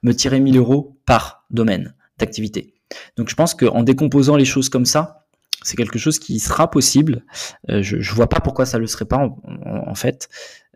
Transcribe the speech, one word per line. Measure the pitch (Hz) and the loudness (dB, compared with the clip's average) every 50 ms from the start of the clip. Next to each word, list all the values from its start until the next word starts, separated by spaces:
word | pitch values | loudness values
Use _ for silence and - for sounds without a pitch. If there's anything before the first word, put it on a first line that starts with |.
me | - 123 | 0 0
tirer | 120 - 156 131 135 135 | 2 2 0 0 2 2
mille | 135 135 131 | 4 4 4
euros | 127 117 120 139 147 143 - - _ _ | 4 4 4 2 0 0 -4 -14 _ _
par | - - - - - - _ _ _ | 2 2 2 0 -4 -12 _ _ _
domaine | 120 117 113 110 95 90 87 - - _ _ _ _ - | -2 0 2 2 0 -2 -4 -8 -14 _ _ _ _ -6
d'activité. | 110 - - 107 107 104 - - - _ _ _ _ _ - - - - _ | -6 -6 -4 -8 -8 -6 -8 -10 -10 _ _ _ _ _ -20 -20 -20 -12 _
Donc | - 110 - | -8 -8 -4
je | - | 0
pense | - 165 170 - | 0 0 0 2
qu'en | - 131 110 - 120 | 2 2 2 2 2
décomposant | 117 127 131 131 156 139 139 143 131 147 147 | 2 2 2 2 2 2 4 4 4 6 4
les | 143 131 | 4 4
choses | 131 - 135 131 - | 2 2 0 -2 0
comme | - 123 123 | 0 0 0
ça, | - - 151 170 - - _ _ _ _ _ _ _ - - | 2 0 0 -2 -2 -8 _ _ _ _ _ _ _ -10 -8
c'est | - - - | -8 -6 -4
quelque | - 117 - - 110 | -4 -4 -4 -4 -2
chose | - 156 151 - | -2 -2 -2 -2
qui | - - - 107 | -4 -6 -6 -4
sera | - - - - 165 170 | -4 -2 0 0 0 2
possible. | - 139 123 - - 139 156 156 123 123 - _ - - - - - _ - - | 2 0 0 4 2 2 2 2 0 -4 -6 _ -14 -14 -14 -14 -14 _ -6 -2
Euh, | - 104 | -2 -2
je, | 98 101 - - | 0 -2 -4 -4
je | 101 92 104 | -4 -2 2
vois | 113 113 - | 2 2 2
pas | - - | 2 0
pourquoi | - - - - 131 | -2 -2 -2 -2 -2
ça | 127 - 113 | 0 -2 -4
le | 113 | -4
serait | - - - 110 | -4 -6 -8 -4
pas | - 127 139 | -2 0 0
en, | 139 107 - - - | 0 -2 -4 -8 -14
en, | 50 - - - 104 104 - - - | -16 -16 -14 -10 -8 -8 -8 -8 -8
en | 196 | -8
fait. | - - 127 - - - - - - - - - - _ _ _ | -4 -4 -4 -4 -6 -12 -18 -18 -20 -20 -20 -20 -20 _ _ _